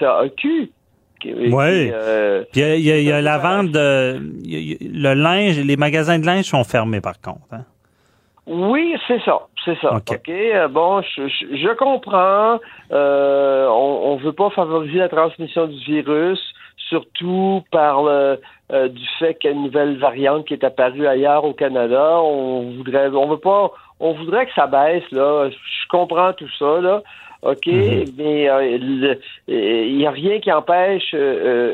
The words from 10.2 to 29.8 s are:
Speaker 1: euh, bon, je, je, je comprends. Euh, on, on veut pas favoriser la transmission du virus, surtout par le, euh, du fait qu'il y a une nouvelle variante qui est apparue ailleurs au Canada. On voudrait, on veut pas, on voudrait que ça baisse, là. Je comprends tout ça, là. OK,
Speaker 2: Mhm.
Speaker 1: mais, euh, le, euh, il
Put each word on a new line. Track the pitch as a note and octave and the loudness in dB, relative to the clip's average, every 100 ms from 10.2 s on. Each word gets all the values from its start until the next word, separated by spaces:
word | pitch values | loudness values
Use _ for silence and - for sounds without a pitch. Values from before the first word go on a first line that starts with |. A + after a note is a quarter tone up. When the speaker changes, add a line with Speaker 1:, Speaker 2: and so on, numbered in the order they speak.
| D#3+ | -6
Speaker 1:
euh, | F3+ A3+ G3+ D3+ | -4 0 2 0
bon, | C#3+ F3 G3 | 2 2 0
je, | F#3+ C#3+ C#3 | -2 -6 -6
je, | - - C#3 | -6 -8 -4
je | F#3 A#3 | -2 0
comprends. | C4+ C4 A3+ F#3+ F#3 G3+ A3 A3+ - - - | 0 0 0 2 4 4 2 0 -4 -20 -4
Euh, | C#3+ C#3+ C#3 C#3 C#3 C#3 C3+ C3 | 0 2 2 2 2 2 2 4
on, | A2+ C#3 B2+ B2+ | 4 2 0 0
on | C#3 | -2
veut | D3+ | -2
pas | D3+ G3+ | 0 0
favoriser | G3+ D#3+ D#3+ D3+ F#3 | 0 0 -2 -2 -2
la | F3+ | 0
transmission | D#3+ E3 E3 D#3+ E3+ D#3+ | 2 0 -2 -6 -2 -2
du | C#3 | -4
virus, | C3+ D3+ D3 D3+ F3 F#3 - - - - - | -4 -2 0 0 0 -2 -8 -18 -20 -18 -6
surtout | E3 - - F3+ F#3 F#3+ F#3+ - | -6 -6 -8 -4 0 0 -2 -2
par | E3 D3+ C#3 | 2 2 2
le, | D3 C#3+ C#3 C3+ - - - | 2 2 2 -2 -8 -20 -4
euh, | C3+ B2+ | -2 -2
du | B2 B2 - | -4 -10 -4
fait | E3 D#3+ | -2 0
qu'il | D3 | -2
y | |
a | C#3+ | -2
une | C#3 | -2
nouvelle | D3 D3 C3+ | 0 0 0
variante | C#3 B2 C#3 D3+ D3+ | -2 0 0 0 -4
qui | |
est | C#3 | -2
apparue | C3 C3+ B2+ C3+ D3 | -2 0 0 0 0
ailleurs | C3 C#3+ D3 | 2 2 2
au | D3 | 0
Canada. | - C#3 C3 A#2 C3 D#3 E3+ | -2 -2 0 0 2 4 2
On | D#3 C#3 C3 B2+ A#2+ B2 | 2 0 -2 -4 -6 -10
voudrait, | B2+ C3+ C#3 | -4 0 0
on | C#3 C#3 | 0 0
veut | D3+ | 0
pas, | F#3+ G3+ F#3+ - - - | 2 2 0 -4 -20 -6
on | D#3+ | -4
voudrait | D#3 E3 A3 B3 | -4 -4 -2 -2
que | - | 0
ça | C#3+ | 2
baisse, | C#3 D3+ F3 - | 2 2 0 -2
là. | C3 C#3+ D3 C#3 | 0 2 2 0
Je | C3+ - - - | -6 -12 -10 -2
comprends | F3+ F3 E3+ F#3 | -2 0 2 0
tout | F#3 C#3 - | 0 -10 -4
ça, | C#3+ E3 | 0 2
là. | F3+ G#3 - - - - | 2 0 -4 -20 -20 -6
OK, | - - - | -4 -2 0
Speaker 2:
Mhm. | - - - - D3 | 2 2 0 -2 -4
Speaker 1:
mais, | D3+ D3 C#3+ | -2 0 2
euh, | C3+ C3 B2 | 2 2 -2
le, | C3 C3 C3+ | -2 0 0
euh, | B2 - - - | -2 -8 -16 -6
il | A2+ G#2 A2+ | -2 0 0